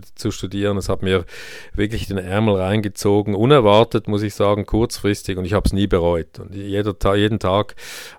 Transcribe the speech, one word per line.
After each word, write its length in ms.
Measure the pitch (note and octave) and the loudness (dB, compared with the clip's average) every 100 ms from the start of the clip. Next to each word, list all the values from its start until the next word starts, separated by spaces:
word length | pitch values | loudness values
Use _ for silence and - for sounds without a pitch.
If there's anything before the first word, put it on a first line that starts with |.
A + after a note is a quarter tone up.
| - - | -4 -6
zu 160 | A2 | -6
studieren. 460 | - F#2+ G2 G2+ G2+ | -4 -6 -2 -2 -2
Es 120 | F2+ | -2
hat 140 | F#2+ | -2
mir 220 | F#2+ F#2 F2+ - - - - - | 0 0 -2 -12 -16 -16 -10 -2
wirklich 320 | G#2 A2 - | -2 -2 -4
den 100 | G2 | -6
Ärmel 380 | F2+ G2+ A2 G2 | -2 0 2 2
reingezogen. 800 | F#2 G#2+ G2+ - G#2 G2+ G#2+ G2 | 0 0 -2 -2 0 2 0 0
Unerwartet, 720 | A#2+ D3 G#2+ G#2 A#2 A#2 - | 4 6 8 6 6 2 -2
muss 160 | G#2 | -2
ich 100 | G#2 | -4
sagen, 320 | - G2+ G#2 G2 | 0 2 2 0
kurzfristig 720 | G#2+ A#2 - G2+ G2+ - F#2 | 0 0 -2 -2 -2 -4 -6
und 80 | F2+ | -2
ich 80 | |
hab's 200 | G2+ - | 0 2
nie 120 | G2 G2+ | 2 2
bereut. 540 | F#2+ E2+ E2+ - - | 2 2 0 -4 -12
Und 160 | F#2 G2 | -14 -12
jeder 420 | G2+ G2 G#2 G2 | -4 -2 -2 0
Ta-, 160 | G2+ | 2
jeden 240 | G2+ G#2+ G#2+ | 4 2 2
Tag, 380 | F#2 G2 G#2 - - - - | 2 0 0 -8 -16 -16 -18